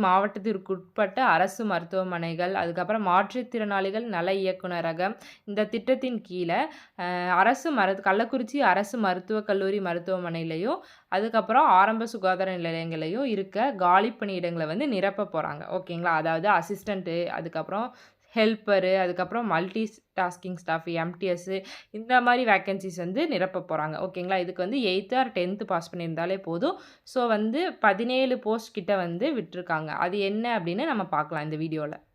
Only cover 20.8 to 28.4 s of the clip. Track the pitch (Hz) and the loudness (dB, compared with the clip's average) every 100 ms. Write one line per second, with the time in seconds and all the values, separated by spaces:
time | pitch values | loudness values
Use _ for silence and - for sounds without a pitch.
20.8 | 165 165 165 175 190 175 180 190 190 - | -2 -4 -4 -4 -2 -2 -4 -6 -8 -16
21.8 | - 214 226 254 247 247 240 190 190 196 | -14 -12 2 4 6 4 4 0 0 -4
22.8 | 190 170 175 202 330 202 185 185 170 156 | -6 -8 -4 -2 0 0 -2 -2 -4 -2
23.8 | 151 156 185 180 180 190 175 180 180 269 | -2 -4 -6 -6 -2 -2 -2 -4 -2 0
24.8 | 214 185 196 254 240 190 180 202 220 175 | 0 0 0 -2 0 0 -2 -4 -2 -4
25.8 | 165 180 165 160 170 190 180 170 285 381 | -4 -6 -6 -4 -2 -4 -4 -2 0 -2
26.8 | - - - 254 240 214 214 262 359 - | -10 -20 -8 -2 2 2 2 0 -2 2
27.8 | 214 196 233 254 262 254 | 4 4 2 2 2 0